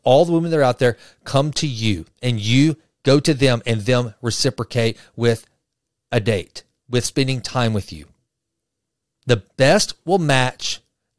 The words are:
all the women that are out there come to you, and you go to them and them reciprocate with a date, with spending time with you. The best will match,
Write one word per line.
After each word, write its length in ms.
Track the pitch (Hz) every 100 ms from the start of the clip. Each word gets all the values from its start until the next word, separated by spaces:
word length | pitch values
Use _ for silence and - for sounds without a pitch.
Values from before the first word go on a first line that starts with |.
all 220 | 120 135 170
the 60 |
women 180 | 165 165
that 80 | 160
are 60 |
out 160 | 131 120
there 180 | 123 110 - _
come 280 | - 135 147
to 160 | - 151
you, 380 | 113 110 90 80 _
and 160 | 123 113
you 360 | 104 127 156 151 _ _
go 160 | - 147
to 160 | 165 139
them 260 | 135 117 120
and 140 | 110
them 340 | 101 123 120 -
reciprocate 760 | 120 - 131 - 113 123 113 110 - -
with 300 | 117 113 - _ _ _ _ _ -
a 80 | 123
date, 440 | 107 101 78 - - _ -
with 160 | 123 -
spending 340 | - 135 131
time 320 | - 127 117
with 220 | 107 -
you. 140 | 80 71 _ _ _ _ _ _ _ _ _ _ _ -
The 160 | 113 - -
best 360 | 135 202 - - 160
will 120 | 190
match, 640 | 151 131 127 - - - _ _ _